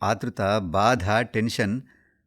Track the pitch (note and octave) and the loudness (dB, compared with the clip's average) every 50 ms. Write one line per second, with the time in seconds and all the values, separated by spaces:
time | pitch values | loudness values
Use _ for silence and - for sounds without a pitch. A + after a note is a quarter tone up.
0 | - G2 A2+ G#2 - A#2+ - - G2+ F#2+ G#2 A2 G2+ E2+ D#2 G2 G#2 A#2 B2+ A#2+ | -2 -2 -2 -2 -4 -6 -4 -2 0 0 0 0 0 0 0 2 4 4 2 2
1 | F2 G2+ G#2 A2+ A#2+ A2 - A2+ A2 A#2 - - A#2 G2 G#2+ C3 C3 - _ _ | 2 0 0 0 0 -2 -2 -2 -2 -2 0 -2 -2 -2 -2 -4 -6 -10 _ _
2 | _ _ _ _ _ | _ _ _ _ _